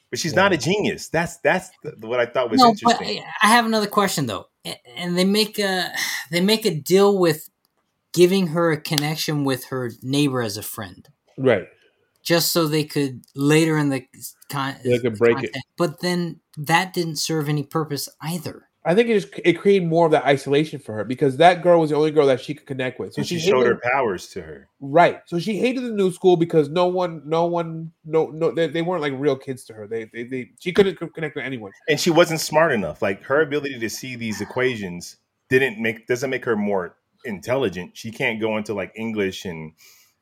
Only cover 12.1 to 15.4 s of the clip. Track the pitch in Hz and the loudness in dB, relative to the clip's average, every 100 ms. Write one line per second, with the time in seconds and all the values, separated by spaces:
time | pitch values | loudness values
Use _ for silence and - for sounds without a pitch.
12.1 | _ - 170 160 175 160 156 147 151 139 | _ -2 0 2 0 0 0 -2 -2 -4
13.1 | 123 - 139 143 156 160 151 147 135 - | -6 -14 -2 2 4 4 2 0 -2 -6
14.1 | - - - - 143 135 127 127 123 120 | -16 -18 -18 -10 -6 -6 -4 0 0 0
15.1 | 107 117 113 | 2 4 4